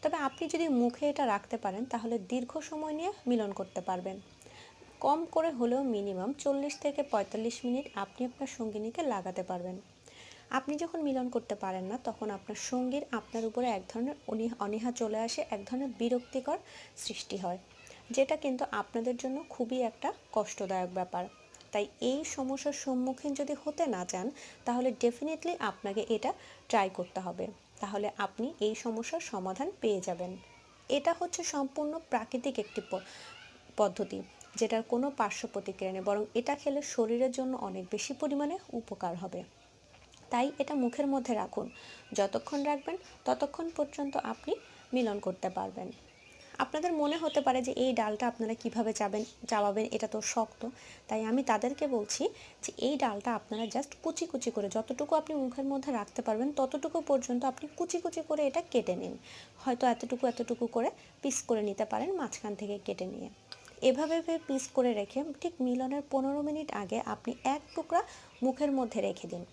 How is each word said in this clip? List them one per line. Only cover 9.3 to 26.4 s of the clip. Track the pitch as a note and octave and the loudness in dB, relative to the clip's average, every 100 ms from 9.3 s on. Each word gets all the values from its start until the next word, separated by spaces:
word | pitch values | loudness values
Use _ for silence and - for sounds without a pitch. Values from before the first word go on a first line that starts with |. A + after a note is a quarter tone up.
| F#3 | -4
পারবেন। | F#3 F3+ F3+ F#3 - - - - - - - | -2 -2 -4 -8 -12 -20 -20 -20 -20 -20 -2
আপনি | C4 C4+ D4 | -2 0 -2
যখন | E4+ E4+ | -2 0
মিলন | D4 C4 B3+ | 0 2 0
করতে | B3 A3+ G#3 | -2 -2 -4
পারেন | F#3+ F#3 | -2 -2
না, | F#3 A#3 | -2 -4
তখন | - A3 G#3+ | -4 -4 -4
আপনার | G3 - G#3+ | -4 -6 -8
সঙ্গীর | - B3 B3+ C#4 D4 | -2 0 2 0 -2
আপনার | A#3 - A3+ A3+ | -4 -2 -2 -2
উপরে | A3 B3 | 0 2
এক | G#3 F#3 | 0 -2
ধরনের | A3+ B3 D4 - | -2 -2 -2 -4
অনি-, | A3+ A3+ A3+ | 0 0 0
অনীহা | G3+ G#3+ A#3+ | -2 0 0
চলে | B3 A3+ G#3+ | 0 0 0
আসে, | A3+ - D4+ | 0 -2 -2
এক | G#3 G3 | -4 -2
ধরনের | B3+ C4+ A#3 | -2 -2 0
বিরক্তিকর | A#3 B3 B3 C4 B3+ E4 - - - - | 2 2 0 -4 -2 -2 -4 -18 -18 -10
সৃষ্টি | - A3+ - G3 | -8 -8 -6 -4
হয়, | F#3 F#3 - - - - - | -2 -4 -8 -20 -20 -20 -2
যেটা | A#3+ C4+ D4+ | 4 4 4
কিন্তু | D4 B3+ C#4+ | 2 0 0
আপনাদের | G#3 G3+ A#3 A#3 A#3+ | -2 -2 0 0 0
জন্য | C4 C4+ E4 | -2 -4 -6
খুবই | - A3+ B3+ | -4 -2 2
একটা | A#3+ - C#4+ A4 - | 0 0 -4 -4 -2
কষ্টদায়ক | - G#3 - G3 F#3 F3+ | 0 0 -2 -2 0 0
ব্যাপার। | F#3 F3+ F3+ F3+ - - - - | -2 -2 -2 -4 -8 -20 -20 -4
তাই | G#3 G#3 - | -2 -2 0
এই | B3 C4+ | 0 0
সমস্যার | D#4+ - C4 C4+ D4 | -2 -2 -2 0 -2
সম্মুখীন | C#4+ - B3+ B3+ C4 D4 | -2 0 0 0 -2 -2
যদি | C#4 C#4+ C#4+ D4+ | -2 -2 -2 -4
হতে | D4 E4 | 0 2
না | G3 F3+ | 2 -2
চান, | F#3+ G#3 - - - - | -2 -2 -6 -14 -8 0
তাহলে | A#3+ B3+ A#3+ | 2 2 4
definitely | A#3+ A#3 D4 D#4+ E4+ F4 | 2 2 -4 -2 -2 0
আপনাকে | A3 - G3+ G3 G#3 | -2 -2 -4 -2 0
এটা | A3 C4 G#4 | 2 0 -4